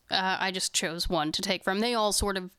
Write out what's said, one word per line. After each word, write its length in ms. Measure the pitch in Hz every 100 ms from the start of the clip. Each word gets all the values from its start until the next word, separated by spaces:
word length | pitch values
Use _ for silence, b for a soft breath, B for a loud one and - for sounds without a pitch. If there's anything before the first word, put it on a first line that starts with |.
| -
Uh, 260 | 190 190 185
I 140 | 190
just 200 | 185 -
chose 360 | - 180 170 -
one 240 | 170 151
to 100 | 160
take 220 | 190 180
from. 160 | 190 196
They 140 | 233
all 180 | 233 214
sort 240 | 190 202 190
of 140 | 180